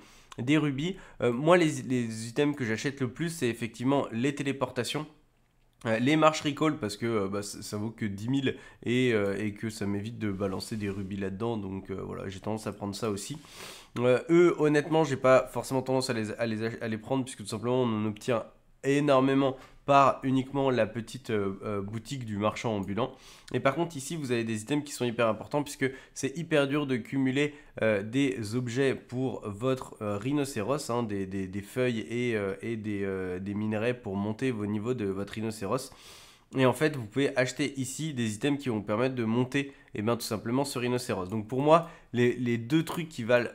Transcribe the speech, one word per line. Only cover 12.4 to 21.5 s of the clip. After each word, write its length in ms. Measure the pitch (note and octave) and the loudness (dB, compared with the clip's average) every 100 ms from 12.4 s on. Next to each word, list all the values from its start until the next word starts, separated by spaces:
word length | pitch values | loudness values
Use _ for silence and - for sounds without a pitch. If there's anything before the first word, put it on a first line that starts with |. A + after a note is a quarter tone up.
| G#2+ A2 G#2+ | -6 -6 -6
à 60 | |
prendre 200 | G2 G2+ | -6 -8
ça 140 | G2 A2+ | -4 -4
aussi. 300 | G2 - D3+ - - - - - A#2+ | -4 -6 -12 -14 -18 -16 -16 -10 0
Euh, 220 | B2 A#2+ - | 4 4 6
eux, 260 | E3+ E3+ - | 6 6 6
honnêtement, 460 | D3+ D3 D3+ D#3+ | 4 4 4 2
j'ai 120 | D3 C3 | 2 4
pas 300 | C3 C3 C3 | 6 6 6
forcément 340 | A#2+ - C3 | -6 -2 -2
tendance 300 | C3 C3 B2 | 0 0 0
à 20 | |
les, 200 | A2+ G#2+ | -2 -2
à 120 | A2+ | -2
les 200 | A#2 G#2+ | -2 -2
ach-, 140 | A2+ - | -4 -4
à 60 | A#2 | -6
les 100 | A2 | -6
prendre 260 | - C3+ | -2 -2
puisque 140 | A#2+ - | -2 -8
tout 80 | G2+ | -8
simplement 380 | A2 A#2 B2+ | -4 0 2
on 180 | B2 G#2+ | 2 2
en 20 | |
obtient 400 | G#2+ G#2 - A2+ - - _ _ | -2 -4 0 0 -2 -16 _ _
énormément 720 | C3+ C#3+ D3 C3 C3+ C#3 C3+ C3 - - | 2 2 6 6 6 4 2 0 -14 -12
par 360 | - C#3 C3 - | 4 8 8 4
uniquement 480 | C3 C3 B2 C#3 C3+ | 0 0 0 0 2
la 160 | A#2+ G#2 | 4 2
petite, 440 | A#2 G#2+ B2+ - | -2 -8 -12 -2
euh, 280 | G#2+ G2 | 0 0